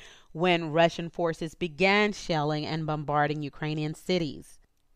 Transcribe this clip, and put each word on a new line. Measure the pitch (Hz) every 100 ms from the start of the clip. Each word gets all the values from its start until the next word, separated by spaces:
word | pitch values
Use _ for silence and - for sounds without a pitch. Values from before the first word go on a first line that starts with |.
| - - -
when | 156 180 170 165
Russian | 151 170 - 170
forces | - 170 160 165 -
began | 180 147 190 202 208
shelling | 202 - 165 147 151
and | 151 160 156
bombarding | 151 143 147 147 151
Ukrainian | 143 - 151 156 151
cities. | 160 - 185 160 - - - _ _ _